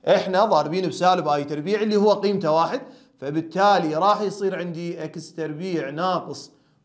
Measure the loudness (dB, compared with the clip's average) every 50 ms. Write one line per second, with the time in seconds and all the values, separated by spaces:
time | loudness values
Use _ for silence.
0 | 4 4 2 2 2 2 2 2 4 4 4 2 2 2 -2 -2 -2 -2 -2 2
1 | 2 4 4 2 2 0 0 0 -2 -4 -6 -6 -2 -2 -2 0 0 2 2 4
2 | 4 4 4 4 2 -2 -2 0 0 2 2 2 2 0 -2 -6 -8 -12 -20 -20
3 | _ _ _ _ -8 -4 -4 -4 -6 -4 -2 2 4 4 4 4 2 0 0 2
4 | 2 2 2 2 0 -6 -4 -4 -4 -4 -4 -4 -6 -8 -8 -8 -8 -8 -8 -8
5 | -10 -10 -10 -12 -16 -14 -10 -8 -8 -8 -6 -8 -6 -4 -4 -4 -4 -6 -4 -2
6 | -2 0 -2 -2 -4 -8 -12 -14 -14 -20 _ _ _ _ _ _